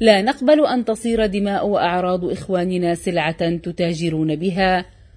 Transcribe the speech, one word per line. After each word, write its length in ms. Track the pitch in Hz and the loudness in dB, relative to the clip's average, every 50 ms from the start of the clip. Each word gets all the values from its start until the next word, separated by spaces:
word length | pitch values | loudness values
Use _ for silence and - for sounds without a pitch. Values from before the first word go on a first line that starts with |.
لا 220 | 226 226 208 190 196 | 4 4 4 4 4
نقبل 440 | 233 285 - 254 247 302 302 302 | 0 -2 0 2 4 4 6 4
أن 180 | - - 247 226 | 4 2 0 -2
تصير 420 | 226 220 214 - 233 226 220 220 | -2 -4 -4 -2 -2 0 0 0
دماء 400 | 208 190 202 202 202 202 190 - | 0 0 -2 -2 -2 -2 -2 -2
وأعراض 580 | 208 202 - - 175 175 180 180 180 185 185 180 | 0 0 0 0 0 0 0 0 0 -2 -2 -2
إخواننا 720 | 160 - - - - 190 180 175 185 185 180 180 170 170 | -4 -4 -6 -4 -2 -2 0 0 0 -2 0 0 0 -2
سلعة 640 | 170 - 190 175 170 151 156 165 - 180 165 170 | -2 -2 -2 -2 0 0 -2 -2 -2 -2 -2 -2
تتاجرون 800 | 170 - 180 170 - 180 165 170 156 170 170 160 156 160 160 156 | -2 -4 -6 -4 -2 -2 -2 -2 -2 -2 -2 -2 0 0 0 -2
بها 500 | 151 170 196 175 190 190 185 185 180 180 - - - - - - | -2 -2 -2 -2 0 0 2 2 0 -2 -6 -14 -20 -20 -20 -20